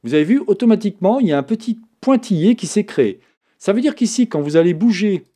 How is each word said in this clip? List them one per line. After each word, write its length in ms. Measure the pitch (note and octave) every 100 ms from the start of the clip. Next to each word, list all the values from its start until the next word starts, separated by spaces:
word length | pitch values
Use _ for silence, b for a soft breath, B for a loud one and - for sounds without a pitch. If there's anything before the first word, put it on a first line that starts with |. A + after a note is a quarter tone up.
Vous 120 | A#2
avez 100 | D3+
vu, 180 | D3+ C4+ -
automatiquement, 720 | G3 A#3+ G#3+ G#3 - F3+ B3+
il 60 | A3
y 40 |
a 60 | C#3+
un 40 |
petit 360 | C#3 A3+ - A3 _ _
pointillé 560 | - C4 - F3 F3+ A#3+
qui 100 | E3
s'est 180 | -
créé. 360 | G#3 - A2+ F2+ _ _ _ _
Ça 140 | -
veut 80 | G#3
dire 140 | C#4+
qu'ici, 340 | D4+ A#3 - A#3+
quand 120 | D#3
vous 160 | D3 D#3+
allez 180 | E3+
bouger 500 | D#3+ A#3 F#3 G#3 F#3+ -